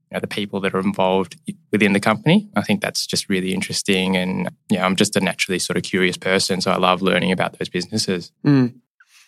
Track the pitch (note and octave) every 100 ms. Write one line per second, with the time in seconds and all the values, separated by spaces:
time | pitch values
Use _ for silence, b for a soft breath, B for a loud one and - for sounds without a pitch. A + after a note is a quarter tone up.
0 | _ F#2+ - - G2+ G2 F#2+ F#2+ G2 G2
1 | F#2+ F#2+ F#2 - - - _ G#2+ G#2 G2
2 | A2+ G#2+ - G3+ G#3 G#2 G2 G2+ G2 -
3 | - - - F#2+ F#2 F#2 - E2 - F#2
4 | F#2 F#2 F2+ F#2+ F2 - - F#2 F#2 F#2+
5 | G#2 G2+ F#2 - - F2+ - F2+ - F#2+
6 | F#2 F2 F#2 F#2+ - F#2 F#2+ F#2 F#2 F2+
7 | F#2+ F#2 F#2 F#2 E2+ - F2 F2+ E2+ A2
8 | - F2+ - _ D3 C#3 A#2+ - _ _
9 | b b